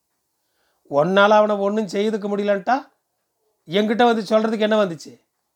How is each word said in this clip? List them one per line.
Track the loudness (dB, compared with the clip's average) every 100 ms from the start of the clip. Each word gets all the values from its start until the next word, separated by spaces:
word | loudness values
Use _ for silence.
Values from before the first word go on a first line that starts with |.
| _ _ _ _ _ _ _ _ _
"உன்னால | -2 2 2 6
அவனை | 4 4 0
ஒண்ணும் | -2 -4 -6
செய்துக்க | -4 -4 -4 -6
முடியலன்ட்டா | -4 -2 -2 -2 -4 -4 _ _ _ _ _ _ _ -4
என்கிட்ட | -2 -2 2
வந்து | 2 2
சொல்றதுக்கு | 0 0 0 -2
என்ன | 0 0
வந்துச்சு? | 0 -4 -16 -20 _ _ _